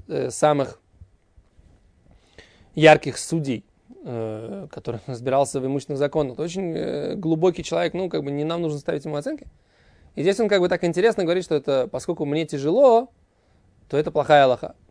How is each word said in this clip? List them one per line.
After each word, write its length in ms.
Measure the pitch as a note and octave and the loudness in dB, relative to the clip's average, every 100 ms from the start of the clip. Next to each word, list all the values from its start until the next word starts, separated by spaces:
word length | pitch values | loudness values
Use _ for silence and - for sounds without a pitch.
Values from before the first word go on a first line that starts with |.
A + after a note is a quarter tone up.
| - | -8
э, 220 | C#3+ C3 | -6 -6
самых 500 | - D3+ D3 C3 - _ _ - _ _ _ _ _ _ _ _ _ _ _ _ - - _ _ | 0 2 2 -2 -8 _ _ -20 _ _ _ _ _ _ _ _ _ _ _ _ -20 -20 _ _
ярких 440 | D3+ D#3 D3+ C#3+ - | 6 8 8 4 -8
судей, 460 | - D#3+ C#3 G#2+ - _ _ F#4+ | -4 -4 -2 -4 -8 _ _ -18
э, 640 | A3 A#2 A2 G#2+ A2+ G3+ E3+ | -10 -8 -6 -8 -10 -12 -12
который 300 | - - A2+ - | -12 -10 -10 -10
разбирался 540 | A#2+ B2+ C3+ C3+ C#3 | -8 0 0 0 -2
в 60 | C3 | -4
имущественных 320 | C#3 - C#3 | -6 -6 -4
законах. 400 | C#3+ D#3 C#3 A#2+ | -2 -2 -4 -6
Очень, 340 | E3 F#3 F3+ | -8 -6 -6
э, 400 | - - D3 C#3+ | -6 -6 -6 -6
глубокий 480 | G#3+ E3 D#3+ F#3 F3 | -6 -2 0 0 0
человек, 320 | - E3+ E3+ | -4 -2 -2
ну, 140 | F3 F#3 | -4 -4
как 160 | D#3+ | -4
бы, 60 | C#3+ | -4
не 140 | C#3+ | -4
нам 180 | D#3 E3+ | -4 -4
нужно 160 | E3 D3 | -4 -6
ставить 260 | - D#3 | -6 -6
ему 120 | D#3 D3 | -6 -6
оценки. 300 | B3+ D#4 - _ _ _ _ _ _ - | -6 -10 -14 _ _ _ _ _ _ -2
И 60 | |
здесь 180 | E3+ G3+ | 0 0
он, 80 | G#3 | 2
как 120 | G3 | 2
бы, 80 | F3+ | 2
так 140 | F3+ | 0
интересно 420 | F3 F3 A3+ A3 | 0 2 2 2
говорит, 200 | E3 F#3 | 0 -2
что 100 | F3 | 0
это, 340 | D3+ C#3+ C3+ A#2+ | -2 0 0 0
поскольку 320 | C3 - D#3+ | -6 -6 -6
мне 220 | C#3+ D3+ D#3 | -4 -2 -4
тяжело, 640 | C#3+ C#3+ A3+ C4+ A3+ C4 _ _ _ _ _ _ _ _ | -4 0 4 6 6 2 _ _ _ _ _ _ _ _
то 100 | C#3+ | -2
это 120 | D#3+ | 0
плохая 340 | D#3 C#3 D3 | -2 6 6
Аллаха. 300 | C3+ A#2+ - - _ | 6 2 -4 -14 _